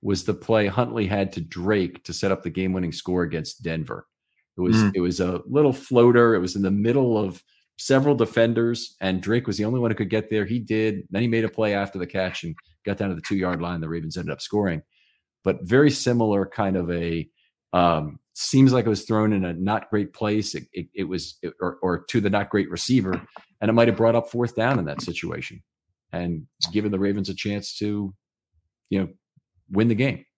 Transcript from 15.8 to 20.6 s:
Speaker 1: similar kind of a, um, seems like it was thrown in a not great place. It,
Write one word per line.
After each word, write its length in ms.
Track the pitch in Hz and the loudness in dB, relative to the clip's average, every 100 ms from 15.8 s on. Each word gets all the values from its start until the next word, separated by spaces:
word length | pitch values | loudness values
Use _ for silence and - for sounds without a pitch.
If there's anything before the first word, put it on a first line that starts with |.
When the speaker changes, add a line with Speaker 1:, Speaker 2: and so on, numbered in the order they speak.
| 143 | 6
Speaker 1:
similar 560 | - - 120 110 101 98 | 4 0 2 2 0 -2
kind 300 | - 101 95 | -2 0 0
of 140 | 85 | -2
a, 380 | 85 85 82 80 _ _ _ _ | -2 -2 -4 -6 _ _ _ _
um, 460 | 90 87 80 76 - _ | 2 4 2 -2 -10 _
seems 380 | - - 135 135 | -8 0 6 6
like 140 | 127 113 | 6 2
it 40 | |
was 140 | 104 | 0
thrown 280 | - 110 107 | 0 2 2
in 120 | 101 | 2
a 80 | 92 | -2
not 380 | 85 95 107 - | -2 -2 -2 0
great 220 | 104 101 | -2 -2
place. 420 | - 107 107 104 | -4 -2 0 -2
It, 100 | - | -8